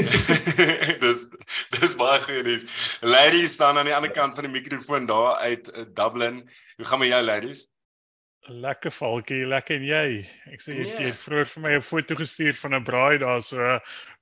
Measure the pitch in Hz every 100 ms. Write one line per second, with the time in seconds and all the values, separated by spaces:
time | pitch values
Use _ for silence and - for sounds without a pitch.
0 | - - - - 170 160 165 160 151 160
1 | 123 120 - - - - - - 170 -
2 | 127 139 - 131 120 117 117 - - -
3 | 117 127 151 170 165 - 143 143 143 147
4 | 151 151 139 147 139 131 131 135 135 143
5 | 120 110 120 - 120 117 - 117 110 95
6 | 110 120 120 123 120 - - - 110 135
7 | 127 123 113 107 120 139 - _ _ _
8 | _ _ _ _ - 120 131 135 - -
9 | 117 117 - 135 131 135 - 147 139 156
10 | 147 107 92 - - - - 135 127 -
11 | 131 110 - 147 143 160 156 147 - 160
12 | - 156 156 - 156 139 143 135 123 123
13 | 139 147 127 123 - 127 120 127 - -
14 | - -